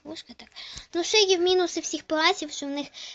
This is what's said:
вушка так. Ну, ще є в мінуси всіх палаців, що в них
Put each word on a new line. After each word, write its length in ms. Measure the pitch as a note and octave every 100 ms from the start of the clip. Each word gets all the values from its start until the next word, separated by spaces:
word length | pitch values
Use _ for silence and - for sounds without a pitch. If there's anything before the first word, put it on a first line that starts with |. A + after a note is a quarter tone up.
вушка 300 | D4 D#4+ -
так. 140 | - A#3 - - - -
Ну, 100 | E4+
ще 140 | E4+ G#4+
є 200 | F#4+ F4+
в 40 |
мінуси 380 | F4+ F#4 F4 E4
всіх 240 | - D4+
палаців, 480 | - D#4 E4 G4 D4+
що 140 | - C#4
в 40 |
них 180 | C#4+ C#4+ - -